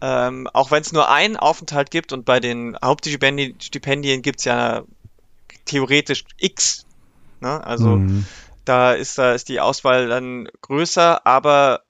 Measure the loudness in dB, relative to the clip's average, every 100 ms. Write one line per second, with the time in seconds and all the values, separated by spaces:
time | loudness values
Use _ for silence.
0 | -4 -2 -2 -4 -4 -2 2 0 0 0
1 | 4 4 2 0 0 0 -4 -4 -2 -4
2 | -6 -4 0 2 0 -6 -8 -4 -2 -2
3 | -4 -2 -2 0 -6 -10 -14 -8 -4 -4
4 | -2 -2 -4 -4 -2 -2 -2 -4 -10 -20
5 | -20 _ _ _ -20 -20 -6 -4 0 0
6 | 0 -6 -8 -6 -4 -2 -4 -6 -14 _
7 | _ _ -20 -10 -8 -6 -6 -2 2 2
8 | 2 -2 -4 -12 -20 -8 0 2 4 2
9 | -2 0 2 2 -2 -2 0 0 2 2
10 | 2 -2 -4 -12 -14 -16 -6 -4 -2 2
11 | 2 4 4 4 4 4 4 2